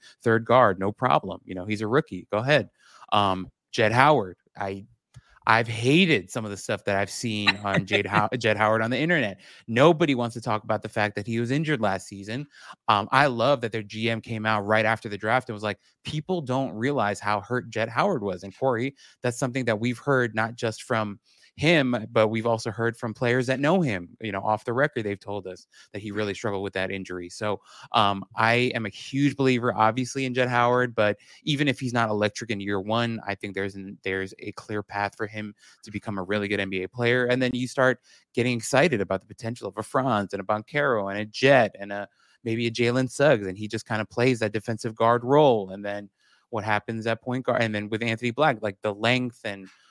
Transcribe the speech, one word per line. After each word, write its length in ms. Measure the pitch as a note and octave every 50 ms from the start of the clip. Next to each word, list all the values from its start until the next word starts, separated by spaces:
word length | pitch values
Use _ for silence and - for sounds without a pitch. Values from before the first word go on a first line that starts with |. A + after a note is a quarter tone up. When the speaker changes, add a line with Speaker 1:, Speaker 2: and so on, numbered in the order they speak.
| _ - - _ -
Speaker 1:
third 220 | A#2+ A2+ A#2 A#2
guard, 340 | - A#2 C3 B2 G#2 F#2+ F2+
no 140 | F#2+ G2+ G#2+
problem. 480 | - B2 B2 C#3+ D#3 - F#2+ F2+ - _
You 100 | - F#2
know, 120 | F2+ F2+
he's 160 | G#2+ G#2+ G2+
a 60 | A2 G#2
rookie. 400 | A#2+ D3+ E3 - - F2+ - -
Go 60 | G2+ G#2+
ahead. 320 | A#2+ C3+ D3+ C3 G2+ - _ _ _ - - - - -
Um, 380 | - G#2 G2+ G2 F#2+ F#2 F2+ - _ _ _ _ -
Jett 180 | - A2+ G#2+
Howard, 460 | A2 B2 C3+ D3+ D3+ B2+ G2 F#2 F2 _ _ _ - -
I, 280 | G2+ G2 G2 G2 F#2+ - _ _ _ _ _ - _ _ _ _ - -
I've 200 | A2 A2+ A#2+ A2+
hated 640 | A2+ A2 A2+ B2+ C#3+ F3 G3 E3+ D3 G2+ F2 -
some 160 | - B2 A2
of 60 | G#2
the 60 | G2+ G2
stuff 260 | - - A2 G2 -
that 120 | - G2+ G2
I've 120 | G2+ -
seen 480 | - - - A#2 G#2+ G#2+ G#2 G2+ G2 -
on 300 | G2+ G2+ F#2+ F#2+ G2+ F#2+
Jade 180 | G#2 G2+ G2+
How-, 240 | G2 G#2 G#2+ G#2 - -
Speaker 2:
<laughs> 40 | B2
Speaker 1:
Jett 200 | A2+ A2 G#2+ G2+
Howard 260 | G#2+ G#2+ A2 A2 A2+
on 80 | A#2
the 80 | B2+ B2
internet. 420 | D3+ E3+ F3+ D#3 A#2+ G2+ F#2+ - - - - - - -
Nobody 460 | A2+ A#2+ C#3 E3 F3 D3+ E3+ D3 C3+
wants 220 | A#2+ A#2+ A#2 A#2
to 60 | A#2
talk 220 | - B2+ G#2+ G#2+ -
about 200 | - A2 G#2+ -
the 60 | A2
fact 260 | - A2+ G#2 G#2 -
that 100 | G#2+ G#2
he 140 | A#2+ A2+ A#2
was 100 | A#2+ A#2
injured 320 | C3 D3+ E3 D3 D3+ B2+
last 260 | G#2+ G2+ F#2+ F#2 - -
season. 380 | G2+ G2 G2 G2+ A2+ C3 D3 - _ - - - - _ - -
Um, 220 | A2 G2+ G#2+ -
I 140 | - C3 D3
love 360 | C#3+ B2 A#2 A2+ C3+ C#3+ B2
that 100 | A#2+ A2
their 100 | A2 A2+
G 280 | G#2 G2 - A2 A2 A2+
M 100 | A2+ A2
came 240 | - - A#2 A2 G#2+
out 160 | A2 A2 G#2 G2 G2+
right 180 | G#2+ A2 A2
after 240 | G#2+ A2+ - - A2
the 80 | G#2 G2
draft 320 | G#2 A2 A#2+ C3 B2+ -
and 60 | A2
was 80 | G#2 G#2+
like, 160 | G#2+ G2 - _ _ _ _ -
"People 380 | - D#3 D3+ - - F#3 F3
don't 320 | D3 A#2+ B2+ C3+ C3+ G2 E2
realize 460 | G#2+ A#2 C#3 D3 C3 G#2 G#2 G#2 -
how 220 | - G#2 G#2+ G2+
hurt 300 | G2 - B2 B2 - A#2
Jett 180 | - A2 A2 A2+
Howard 320 | A2+ B2 E3 G#3 F#3 B2
was." 220 | G2+ G2+ F#2 F#2 -
And 120 | G2 -
Corey, 400 | - C3 C3+ B2 A2 B2 C#3 C#3 _ - - _ _ -
that's 160 | B2 A#2+ -
something 260 | C#3+ B2+ A#2+ C3+ B2+
that 140 | A#2+ A2 G#2
we've 180 | A#2 B2 A#2+ -
heard 360 | - C#3+ C#3 B2+ A#2+ A2+ A2
not 200 | A2 A2 A2+ A#2+
just 280 | - - A2+ G#2+ - -
from 360 | - B2+ A2 G#2+ G#2 G2+ - _ _ _ _ _ _ _ -
him, 500 | C#3 D#3 F3 D#3 C3+ B2+ B2 B2 A2 A2+
but 180 | A#2 A#2 A2 G#2+
we've 180 | A2+ A2+ A2 A#2+
also 240 | A#2 A2+ - A#2
heard 240 | G#2+ - A2+ A#2 A#2
from 180 | - - A2+ G#2
players 320 | - B2+ A#2+ A#2+ C3 B2 B2
that 120 | C3 B2+
know 220 | C#3+ D3 F3 G3
him, 340 | E3+ B2+ G2+ F2+ F2 - - -
you 100 | - A2
know, 80 | G2 G2
off 240 | - G#2+ G#2+ G#2 -
the 80 | - A#2
record, 300 | B2 C#3+ D3+ - B2 G#2+
they've 160 | G2+ G2+ -
told 260 | - G#2 G2+ G2+ F#2
us 220 | F#2+ F2+ - - _ _ - - _
that 100 | - G2+
he 80 | G#2 G#2+
really 240 | G2+ G#2+ G#2+ G2+ G2
struggled 300 | - - G#2+ G2+ F#2+ G2
with 80 | G2 -
that 180 | F#2+ F#2+ F#2+
injury. 360 | G2+ F#2+ F#2+ - F2+ F2+ F2 F2+
So, 300 | - - A2 G#2+ G2+ - _ - - - - -
um, 320 | - A#2 G#2+ G2+ G2+ G2 G2 _ - A2+
I 340 | A2 A2+ A#2 A#2+ B2 C3 -
am 120 | A#2+ A2
a 40 | G2+
huge 460 | - - - - - C3+ C#3+ C#3 A#2+
believer, 400 | - C3+ C3 B2+ A#2 A#2 B2 G2
obviously, 480 | G#2+ A2 A2 A2+ B2+ B2+ A#2+ - C#3 C3+
in 100 | B2+ B2
Jett 140 | C3 B2+ B2
Howard, 480 | B2 B2 A#2+ A#2+ B2 B2 B2 B2 A#2
but 220 | A2+ G#2 G#2 G#2 - _ - - - -
even 240 | D#3 D3 C3+ D3+ C#3+
if 100 | B2 -
he's 140 | C#3 B2 A#2
not 160 | A#2+ A#2 A2
electric 420 | G#2+ G#2 G#2 G#2 - - A#2 A2+
in 100 | A2 G2+
year 180 | G2 G2+ G2+ G2
one, 400 | F#2+ G#2+ A2 A#2 A#2+ A#2 A2+ A2 - G2
I 80 | G2
think 180 | - - G#2 F2+
there's 220 | F#2+ G2 G2 F#2+
an, 220 | G2 F#2+ G2 G2+ - -
there's 300 | G2 F#2+ F#2+ F#2+ F#2+ - -
a 140 | - G#2+ -
clear 280 | - - - G#2+ G#2
path 320 | G2+ - G2 G2+ G2+ G2+ - -
for 100 | A2+ G#2
him 260 | G#2+ G#2+ G#2+ G#2 G#2 _ _ - - _ -
to 80 | -
become 260 | G#2 G2+ - A2+ G2+ G2
a 60 | F2+
really 240 | F2+ G#2 G#2+ G2+ G2+
good 140 | G#2 G2+
N 80 | G2 F#2+
B 140 | F#2+ F#2 F2+
A 40 | F#2
player. 380 | - A#2+ A#2+ A#2 B2 B2+ B2
And 160 | A#2+ B2 B2+
then 100 | B2+ B2 A#2+
you 140 | B2 B2+ B2
start 320 | - - B2+ C3 B2 - _ _ _ _ _ _ -
getting 220 | B2+ A#2 B2 B2 A#2
excited 440 | - - - B2+ D3+ F3+ C3+ G2+
about 180 | G2 - F#2+ F#2+
the 80 | - -
potential 400 | G2+ - - A2+ B2 - - G2+
of 100 | - A2
a 60 | G#2+
Franz 500 | - - C#3 C3 C3+ A2+ G#2 G2+ F#2 -
and 80 | G2
a 40 | F#2+
Banchero 640 | G2 G#2+ G#2+ G#2+ - - D3 D3 C#3+ A#2+ G#2+ G2 G2
and 80 | G2 G#2
a 60 | G#2+
Jett 500 | G#2+ - - C3 B2+ A#2 B2+ A2+ G2+ - G2
and 140 | G2+ G2+
a, 160 | G2+ G2+ G2+ - _ _ _ _ _ _ -
maybe 200 | A#2 A2+ A#2 A#2
a 60 | A#2+
Jalen 400 | A#2 A#2 A#2+ A#2 A#2+ C3 C3 B2
Suggs, 340 | - - C#3+ D3+ C3+ G#2+ G2+
and 120 | F#2 F#2 G#2
he 100 | G#2+ G#2
just 180 | - A2 - -
kinda 180 | A#2 G#2+ G#2+
plays 340 | - - A#2+ A#2+ C3 B2+ A2+
that 140 | A2+ G#2+ G#2
defensive 420 | G#2+ - - A2 G#2 - A2+ A2
guard 280 | - A2+ A2+ A#2+ A#2+ A#2+
role. 440 | B2 C#3 D3+ D#3 C#3 A#2+ G#2+ G2 F#2
And 120 | F#2+ G2+ G2+
then 240 | G2+ G2+ G#2 G2+ G2 _ _ _ _ _ _ _ -
what 140 | A#2+ A2 G2+
happens 420 | A2 G#2+ G#2 - - A2+ A2+ G#2+ A2+
at 140 | A2+ -
point 240 | - B2+ B2 C3 B2
guard, 160 | - A#2+ A#2
and 140 | A#2 A2 G#2+
then 140 | G#2 G#2 G#2
with 120 | A2+ G#2+
Anthony 300 | A#2 A#2 A2+ A2 B2 A#2+
Black, 280 | A2+ - D3+ D#3 B2 G#2+
like, 160 | A2 G#2 F#2+ _
the 120 | - A2 G2+
length 480 | G2+ A2 A#2 B2+ B2+ B2+ B2 A#2 - -
and 240 | A2 G2+ G2 F#2+ F#2 - _ _ _